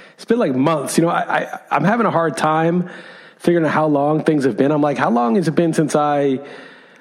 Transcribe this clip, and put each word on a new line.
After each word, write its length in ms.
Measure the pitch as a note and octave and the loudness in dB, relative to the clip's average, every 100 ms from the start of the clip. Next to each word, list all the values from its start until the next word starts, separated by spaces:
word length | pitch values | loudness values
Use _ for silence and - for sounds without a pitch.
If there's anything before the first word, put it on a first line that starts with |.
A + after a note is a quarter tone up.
| - - | -20 -10
it's 100 | - | -2
been, 140 | A#3 | 0
like, 160 | G3 B2+ | 0 2
months. 420 | C#3+ D#3 C3+ - | 0 0 -2 0
You 60 | |
know, 80 | E3 | 0
I, 320 | E3+ - D3 | 0 -2 -2
I, 160 | - - - | -4 -8 -4
I'm 140 | C#3 | 0
having 240 | D#3+ A#3 G3+ | 0 0 0
a 20 | |
hard 280 | D3+ E3 - | 0 0 0
time 520 | D#3 D#3 E3 F3 F3 - - - - - | 0 2 2 0 -4 -8 -20 -20 -20 -6
figuring 260 | - E3+ | 0 2
out 80 | D#3 | 2
how 140 | C#3+ D#3 | 0 0
long 380 | D3 C#3+ D#3 | 2 2 0
things 220 | D3+ D#3 C3 | 0 2 2
have 120 | G#2 | 2
been. 140 | C3+ | 2
I'm 100 | D3+ | 2
like, 160 | D3 A#2+ | 0 0
"How 140 | D3+ | 0
long 240 | A#3 A#3+ A3 | 0 2 0
has 120 | E3 | 0
it 60 | |
been 200 | D#3 E3 | 0 0
since 220 | D#3+ D3+ D3+ | 0 0 0
I, 440 | D3 C#3+ C#3+ C3 - - - - - - | 0 0 0 -2 -6 -18 -20 -20 -20 -20